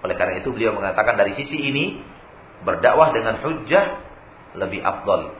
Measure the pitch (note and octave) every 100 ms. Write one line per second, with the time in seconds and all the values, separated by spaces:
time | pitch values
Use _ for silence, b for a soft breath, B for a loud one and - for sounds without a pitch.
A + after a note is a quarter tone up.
0 | F#2 F2 F#2 F#2 C3 G#2+ A2+ G2+ G2 G2
1 | A2 G#2 G2+ G2 C#3 D3+ C#3 C3+ F#3 -
2 | - - - - - - - - A#2+ D3
3 | D#3 B2+ A2 - D3+ D#3+ - F3+ G3+ -
4 | - - - - - F2 E2 G2 F#2 -
5 | G2+ F2 C#2